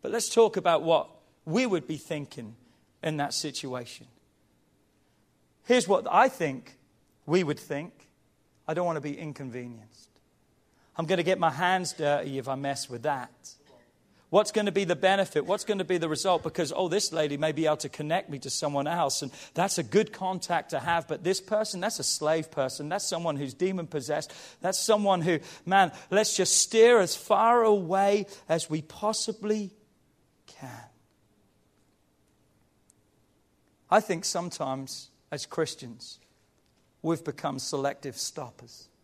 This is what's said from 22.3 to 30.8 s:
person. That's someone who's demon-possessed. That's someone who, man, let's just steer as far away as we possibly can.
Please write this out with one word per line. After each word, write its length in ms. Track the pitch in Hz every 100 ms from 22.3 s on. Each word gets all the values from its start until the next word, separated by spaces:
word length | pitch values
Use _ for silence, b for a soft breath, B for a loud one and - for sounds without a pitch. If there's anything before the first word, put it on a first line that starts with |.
| 160 156
person. 400 | - 135 - 151
That's 160 | 190 -
someone 300 | 170 170 143
who's 180 | 139
demon-possessed. 800 | 123 180 190 170 156 127 151 156 B B B
That's 200 | 175 190
someone 420 | - 214 202 185
who, 160 | 165 165 B B -
man, 240 | 196 185 B B
let's 260 | 196 214 -
just 220 | 185 -
steer 420 | - 220 226 240
as 160 | 180 -
far 460 | - 196 226 240
away 640 | 226 208 170 190 196 202 190 B B
as 200 | 165 -
we 100 | 156
possibly 920 | 151 - 208 220 - - 208 214 196 - _ _ _ _ _ _ _
can. 420 | - 131 117